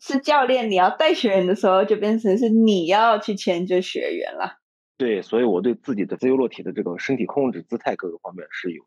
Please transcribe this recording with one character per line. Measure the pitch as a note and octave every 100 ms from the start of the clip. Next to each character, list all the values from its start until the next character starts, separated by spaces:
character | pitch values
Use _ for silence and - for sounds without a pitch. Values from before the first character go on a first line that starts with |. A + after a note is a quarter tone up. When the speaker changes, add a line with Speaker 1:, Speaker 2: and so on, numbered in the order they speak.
Speaker 1:
是 | - C4+
教 | D4 D4
练， | B3+ B3+ A3+
你 |
要 | F#3 F#3
带 | F#3+ D#4
学 | F4+ A3+
员 | F#3+ F#3
的 |
时 | G3 G3
候， | F#3+
就 | G3+ G#3
变 | G#3 A3+
成 | A3 G3+
是 | A#3
你 | A3+ A3+ G3 D#3+
要 | G3+ A#3 G#3
去 | G#3+ G3
牵 | - F3 F#3
着 | F3+
学 | F#3 - - -
员 | -
了。 | - G3 - _ _ _ _
Speaker 2:
对， | B2 G2+
所 | - A2+
以 |
我 | B2 F2+
对 | A2+
自 | A2 -
己 | G#2
的 | F#2+ F2+
自 | B2+
由 | C3+
落 | A#2+
体 | -
的 | F2+
这 | G#2
个 | F2+ F2
身 | - C3
体 | G#2
控 | - C3
制、 | F2
姿 | - A#2
态 | C#3
各 | G2 F#2
个 | E2
方 | F#2+
面 | F2+ D#2
是 | - F2+
有 | D#2+